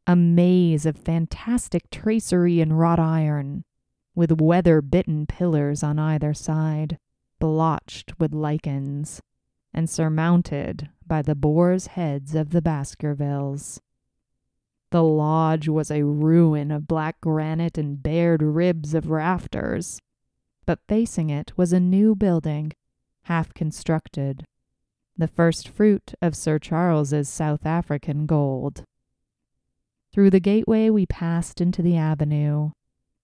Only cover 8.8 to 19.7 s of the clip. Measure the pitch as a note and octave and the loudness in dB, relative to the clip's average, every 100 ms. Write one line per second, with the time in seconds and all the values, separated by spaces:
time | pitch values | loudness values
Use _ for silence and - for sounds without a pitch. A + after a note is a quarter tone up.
8.8 | C#3 C#3+ D3+ - - _ _ _ _ - | -6 -8 -10 -14 -20 _ _ _ _ -6
9.8 | E3 - D#3+ D#3 E3 F3 - C#3+ - - | -4 -2 0 0 2 2 0 -6 -6 -8
10.8 | D3 _ - D#3 C#3+ D3 D3+ D#3 F3 F#3 | -12 _ -6 -4 -2 0 2 2 2 2
11.8 | - - E3 C#3+ C#3 D#3 D3+ E3+ E3 D3+ | -4 -6 -6 -6 -4 -4 -2 0 0 -4
12.8 | C3+ - D3+ C#3+ C#3+ C#3 C#3 C#3 - - | -6 -8 -6 -4 -4 -4 -4 -8 -12 -18
13.8 | _ _ _ _ _ _ _ _ _ _ | _ _ _ _ _ _ _ _ _ _
14.8 | - F3 D#3+ D3+ D3+ D#3+ D#3+ D#3+ D#3 D#3 | -2 2 4 4 2 2 2 0 0 -2
15.8 | D3+ D3+ D3 D3 D#3 E3+ E3 D3+ D3 D3+ | -2 -2 0 2 4 6 6 2 -2 -6
16.8 | D3+ E3 D#3 - E3 D#3 D#3 D#3+ E3+ D#3+ | -2 -2 -2 -4 -2 -2 -2 -2 -4 -4
17.8 | D3 C#3+ D3 D#3+ E3+ E3 D3+ D#3 F3+ E3 | -6 -6 -2 0 2 2 2 2 0 0
18.8 | D3 D#3+ D#3 D#3+ D#3+ F3+ - - - | -2 -4 -2 -2 -2 -4 -4 -6 -4